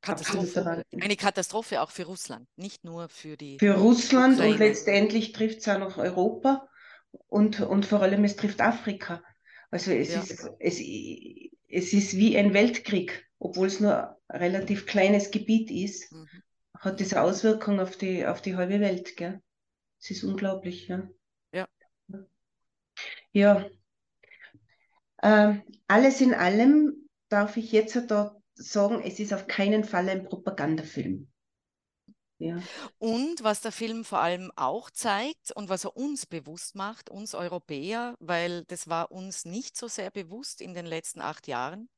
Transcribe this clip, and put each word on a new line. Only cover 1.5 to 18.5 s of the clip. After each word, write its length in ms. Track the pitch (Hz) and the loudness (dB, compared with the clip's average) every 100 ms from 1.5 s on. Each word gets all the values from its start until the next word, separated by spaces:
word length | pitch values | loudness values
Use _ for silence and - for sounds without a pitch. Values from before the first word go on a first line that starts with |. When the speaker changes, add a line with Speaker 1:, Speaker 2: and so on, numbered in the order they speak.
| 208 226 139 | -6 -4 -4
Speaker 1:
auch 80 | 156 | -4
für 160 | - 180 | -6 -12
Russland, 420 | 185 - 113 123 - | -12 -12 -14 -16 -14
nicht 260 | 190 - | -14 -14
nur 260 | 175 165 170 | -16 -14 -14
für 280 | - 156 151 | -16 -16 -14
die 200 | 147 139 | -14 2
Speaker 2:
Für 160 | 208 | 4
Russland 680 | 196 208 240 - 262 262 262 | 8 8 6 6 6 8 8
und 60 | 214 | 6
Speaker 1:
Ukraine. 220 | 208 214 | 6 6
Speaker 2:
letztendlich 640 | 208 - 196 208 220 220 | 4 2 4 4 2 -2
trifft's 360 | - 220 220 - | -2 -2 -2 -2
auch 120 | 202 | -2
noch 180 | 196 185 | -2 -4
Europa 720 | 180 185 196 - 262 269 - _ - - _ - _ | -2 2 0 2 2 2 -2 _ -20 -20 _ -20 _
und, 360 | 208 214 208 | 2 2 2
und 260 | - 202 202 | 0 0 2
vor 160 | 208 | 2
allem 200 | 185 202 | 4 4
es 120 | 208 - | 2 2
trifft 260 | 208 - | -6 0
Afrika. 600 | 220 240 - 196 - 170 - _ _ - _ | 0 0 -4 -8 -8 -12 -12 _ _ -20 _
Also 180 | 175 185 | -6 -2
es 240 | 135 151 | 0 0
Speaker 1:
Ja. 80 | 170 | -4
Speaker 2:
ist, 260 | 196 - - - | -6 -12 -14 -4
es, 200 | - - - 104 - - - - - _ _ | -4 -4 -8 -10 -10 -14 -16 -18 -20 _ _
es 220 | 180 180 | -6 0
ist 260 | 202 202 190 | 0 2 4
wie 200 | 220 - | 4 6
ein 160 | 202 | 4
Weltkrieg, 720 | 190 240 - - 202 185 - _ _ | 6 4 2 -4 -4 -4 -10 _ _
obwohl 260 | 180 180 190 | -8 -2 -2
es 140 | 196 | 2
nur 360 | 208 - - - _ | 2 2 -2 -12 _
ein 120 | - | -4
relativ 460 | 175 190 190 202 - | -2 -2 -2 -4 -2
kleines 460 | 202 190 208 202 | 2 4 4 2
Gebiet 400 | 214 214 220 220 | -4 2 0 0
ist, 400 | 180 202 - - | -4 -6 -8 -16
Speaker 1:
Mhm. 160 | 160 156 175 _ _ _ - | -20 -20 -20 _ _ _ -8
Speaker 2:
hat 240 | 190 190 | -6 -4
das 120 | 190 | -2
eine 100 | 147 | 2
Auswirkung 560 | 151 196 220 220 214 202 | 2 2 2 2 0 0
auf 180 | 185 - | -2 -4
die, 300 | 190 185 - | -4 -2 -4
auf 160 | 180 | -4
die 120 | - | -6